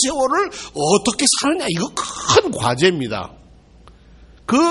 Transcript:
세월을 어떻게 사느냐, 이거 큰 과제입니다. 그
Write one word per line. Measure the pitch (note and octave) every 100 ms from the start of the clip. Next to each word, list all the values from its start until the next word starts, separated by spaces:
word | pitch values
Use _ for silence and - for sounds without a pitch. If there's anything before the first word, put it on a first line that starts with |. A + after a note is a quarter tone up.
| C4
세월을 | D4+ D4+ E4 G4 - - D3
어떻게 | D3 G3 A#3+ - C4+ -
사느냐, | C#4 F4+ A#3+
이거 | E3+ A#3 -
큰 | - - - A#4 F4+
과제입니다. | - A#2+ B2 F#3 E3 A#2+ G#2 F2 - - - _ - - - - - - - -
그 | C4 E4+